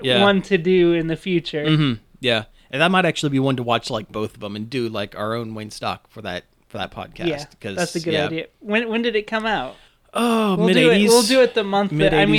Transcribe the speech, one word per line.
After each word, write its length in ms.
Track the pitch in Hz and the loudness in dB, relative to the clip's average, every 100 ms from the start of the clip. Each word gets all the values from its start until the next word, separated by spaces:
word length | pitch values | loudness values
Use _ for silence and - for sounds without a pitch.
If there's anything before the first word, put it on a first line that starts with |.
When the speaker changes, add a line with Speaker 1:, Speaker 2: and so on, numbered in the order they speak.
Speaker 1:
Yeah. 200 | 131 123 | 0 4
Speaker 2:
one 200 | 202 196 | 4 2
to 160 | - 190 | 0 0
do 340 | 170 185 170 | 2 4 4
in 160 | 170 165 | 2 -2
the 80 | 160 | -4
future. 480 | 196 175 - 156 | -2 -2 -2 -4
Speaker 1:
Mm-hmm. 380 | 151 156 147 110 - - | 0 2 2 -2 -10 -6
Yeah. 240 | 123 113 107 _ _ | -2 -2 -4 _ _
And 120 | 131 | 0
that 100 | 170 | 2
might 140 | 185 170 | 2 0
actually 240 | 151 147 | 0 -2
be 100 | 139 | 0
one 160 | 135 127 | 0 0
to 80 | |
watch, 260 | 120 117 - | 0 -2 -2
like, 220 | 117 101 | -8 -6
both 220 | 107 107 | -8 -8
of 80 | - | -8
them 160 | 104 107 | -10 -10
and 120 | 110 | -8
do, 200 | 131 117 | -6 -4
like, 280 | 110 104 90 | -6 -8 -6
our 180 | 107 117 | -6 -6
own 180 | 113 110 | -6 -10
Wayne 160 | 107 | -12
Stock 380 | - 113 95 _ | -8 -8 -8 _
for 120 | - | -14
that, 200 | 101 90 - _ _ | -10 -10 -12 _ _
for 120 | 101 | -10
that 120 | 92 | -10
podcast. 360 | 110 92 - 170 | -10 -14 -8 -6
Speaker 2:
Yeah, 180 | 143 143 _ | -6 -10 _
Speaker 1:
'Cause, 160 | 208 185 | -10 -6
Speaker 2:
that's 180 | 170 175 | -6 -4
a 60 | |
good 100 | 165 | -4
Speaker 1:
yeah. 140 | 156 170 | -2 -4
Speaker 2:
idea. 220 | 160 - _ | -6 -10 _
When, 300 | 208 214 233 | -4 -4 -2
when 140 | 226 | -4
did 120 | 240 214 | -2 -4
it 100 | 208 | -4
come 200 | 220 220 | -6 -4
out? 320 | 190 127 - _ _ _ | -4 -6 -12 _ _ _
Speaker 1:
Oh, 440 | - 233 226 214 180 | -2 0 2 0 2
Speaker 2:
We'll 100 | 180 | 2
Speaker 1:
mid 60 | |
Speaker 2:
do 180 | 185 240 | 4 6
it, 40 | 214 | 6
Speaker 1:
eighties. 140 | 208 | 6
Speaker 2:
we'll 120 | 233 | 4
do 180 | 220 262 | 6 4
it 120 | 240 | 4
the 100 | 226 | 2
month 280 | 202 196 202 | 0 0 0
that, 40 | 151 | 2
Speaker 1:
Mid 180 | - | 2
Speaker 2:
I 100 | 156 | 4
Speaker 1:
eighties, 60 | 151 | 4